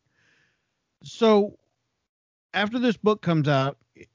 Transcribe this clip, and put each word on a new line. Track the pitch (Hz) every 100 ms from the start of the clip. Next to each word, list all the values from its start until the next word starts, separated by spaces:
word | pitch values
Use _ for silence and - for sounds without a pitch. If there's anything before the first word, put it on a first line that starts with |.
| _ _ _ _ _ _ _ _ _ _
So | 147 - 226 208 202 - _ _ _ _ _ _ _ _ _
after | 180 208 240
this | 247 190
book | 208 208
comes | 175 160 147
out, | 135 135 - _ -
i-, | -